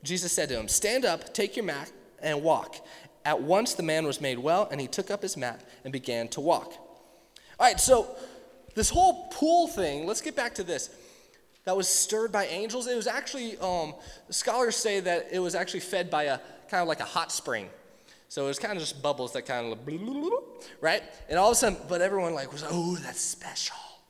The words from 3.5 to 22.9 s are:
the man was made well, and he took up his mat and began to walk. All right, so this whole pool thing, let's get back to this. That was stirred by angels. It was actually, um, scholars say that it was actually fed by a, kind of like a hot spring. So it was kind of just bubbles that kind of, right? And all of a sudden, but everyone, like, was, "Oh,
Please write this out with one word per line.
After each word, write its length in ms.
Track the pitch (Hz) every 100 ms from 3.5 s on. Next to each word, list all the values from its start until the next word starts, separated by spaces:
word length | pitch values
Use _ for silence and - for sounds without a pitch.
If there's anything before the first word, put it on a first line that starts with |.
| 190 240
the 100 | -
man 200 | 165 156
was 160 | 156 135
made 200 | 147 123
well, 260 | 135 175 208
and 120 | 139
he 80 | 131
took 240 | - 185
up 100 | 202
his 140 | 185 -
mat 240 | 123 113 - -
and 80 | 131
began 340 | 135 127 117 117
to 100 | -
walk. 320 | 147 151 - - - - - - _ - - -
All 80 | 247
right, 100 | 185
so 380 | - 254 - - - - - - -
this 160 | - 220
whole 380 | 330 370 - -
pool 400 | - 311 339 311
thing, 400 | 208 170 143 160
let's 120 | 214
get 140 | 302
back 220 | - 240 233
to 80 |
this. 260 | 175 151 - - - - - - _ _
That 120 | - 190
was 100 | 185
stirred 460 | - - 214 226
by 140 | 202 185
angels. 420 | 165 220 247 240
It 80 | 247
was 100 | 214
actually, 500 | 233 285 277 233 202
um, 360 | 185 180 156 151 - - -
scholars 440 | - - 226 240
say 240 | 214 220 196
that 300 | 180 175 -
it 80 | 180
was 160 | 180
actually 240 | 170 185 185
fed 320 | - 190 175
by 140 | 160
a, 160 | 147 131 - - -
kind 140 | 185
of 60 | 170
like 100 | 151
a 60 |
hot 260 | - 175 165
spring. 400 | - - 117 92 - - - - - _
So 180 | - 139
it 20 |
was 100 | 139
kind 140 | 214
of 80 | 196
just 200 | 151 139
bubbles 320 | 143 143 123
that 80 | 127
kind 300 | 120 123 120
of, 60 | 110 131 160 220 277 311 480 - - - -
right? 240 | 156 196 - - -
And 100 | 160
all 120 | 202
of 20 |
a 20 |
sudden, 240 | 233 233 190 143
but 120 | 175
everyone, 340 | 185 196 175
like, 160 | 156 135
was, 140 | 143 151
"Oh, 280 | 170 170